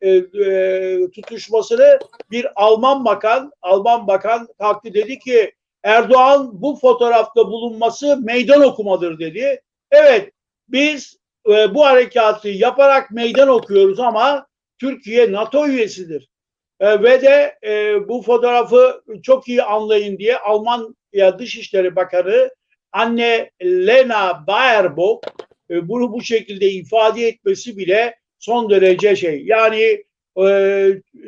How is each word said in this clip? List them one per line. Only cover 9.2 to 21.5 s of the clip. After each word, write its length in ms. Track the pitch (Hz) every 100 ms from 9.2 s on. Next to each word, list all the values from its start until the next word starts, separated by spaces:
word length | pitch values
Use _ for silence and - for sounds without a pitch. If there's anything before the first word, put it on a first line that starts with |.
| 160 180 269 254 _ _ -
Evet, 400 | 294 302 226 202 _ _ _ -
biz, 480 | 254 294 285 - _ _ _ 220
e, 260 | 214 214 240
bu 100 | 285
harekatı 640 | 254 247 240 220 214 208
yaparak 640 | 190 247 262 277 269 -
meydan 360 | 220 233 233 269
okuyoruz 520 | 240 - 196 196 185
ama 480 | 247 220 262 285 - _ _ -
Türkiye 520 | 262 254 202 233 220
nato 360 | 196 226 285 294
üyesidir. 600 | 262 208 185 170 147 _ _ _ _ _ -
E, 240 | 202 208
ve 180 | 226 262
de, 340 | 269 285 285 -
e, 320 | 214 214 214 208 202
bu 140 | 240
fotoğrafı 800 | 202 240 240 240 190 247 254 - - 208
çok 240 | 247 262 240
iyi 160 | 247
anlayın 540 | 214 214 214 214 208 190
diye 200 | 208 254
Almanya 1040 | 208 214 226 240 226 - _ 202 190 185
Dışişleri 560 | 233